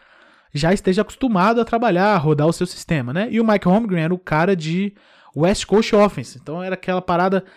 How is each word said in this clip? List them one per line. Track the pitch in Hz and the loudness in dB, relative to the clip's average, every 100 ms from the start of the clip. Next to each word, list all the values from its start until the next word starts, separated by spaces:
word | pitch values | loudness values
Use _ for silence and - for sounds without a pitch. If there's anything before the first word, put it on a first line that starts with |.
| _ _ _ _ _ | _ _ _ _ _
já | 147 160 | -2 0
esteja | 202 190 185 | 0 0 0
acostumado | 208 - 262 190 202 233 | -2 -2 0 2 2 2
a | 226 | 0
trabalhar, | 233 233 175 208 | 0 0 2 2
a | 196 | 2
rodar | 151 147 156 | 2 2 0
o | |
seu | 165 180 | 0 -6
sistema, | - - 160 120 | -8 -4 -4 -2
né? | 165 240 | -4 -2
E | 220 | 0
o | 220 | 2
Mike | 202 180 | 2 4
Holmgren | 202 226 175 | 2 2 -2
era | 160 | -2
o | 180 | -4
cara | - 156 175 185 | -2 0 0 0
de | 156 175 202 - _ _ _ 135 | -2 -4 -4 -8 _ _ _ -2
West | 170 208 - | 0 0 0
Coast | 202 220 | 0 4
Offense. | 208 208 - 117 127 | 4 4 0 -12 -14
Então | - 170 | -12 -10
era | 185 | -8
aquela | 185 - 185 | -8 -4 -4
parada, | 180 175 185 190 - | 0 0 2 0 -4